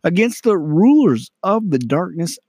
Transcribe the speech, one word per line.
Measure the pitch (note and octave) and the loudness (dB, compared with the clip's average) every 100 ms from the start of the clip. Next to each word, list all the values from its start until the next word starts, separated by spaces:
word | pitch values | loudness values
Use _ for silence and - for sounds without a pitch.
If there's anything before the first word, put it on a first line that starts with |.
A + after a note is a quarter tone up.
against | D#3+ F3 A#3 - | -4 0 -2 -2
the | A#3 G3 | -2 -2
rulers | D3+ D3+ A3+ D4+ A#3 A2+ - - | 0 2 4 4 4 0 -4 -8
of | F#3 A3 G#3+ | -4 -2 -2
the | C3+ | -4
darkness | A#2 C#3+ F3+ E3 E3 - | -2 -4 -4 -6 -8 -10